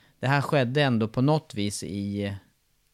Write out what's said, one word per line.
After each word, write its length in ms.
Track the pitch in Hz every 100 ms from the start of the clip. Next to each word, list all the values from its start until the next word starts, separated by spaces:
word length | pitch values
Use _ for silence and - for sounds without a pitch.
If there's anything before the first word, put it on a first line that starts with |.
| _ -
det 80 | 127
här 140 | 143
skedde 420 | 135 147 120 143
ändå 240 | 139 113 110
på 140 | -
något 340 | 139 156 - 107
vis 280 | 101 -
i 500 | - 101 101 101 101 98 _ _ _ _ _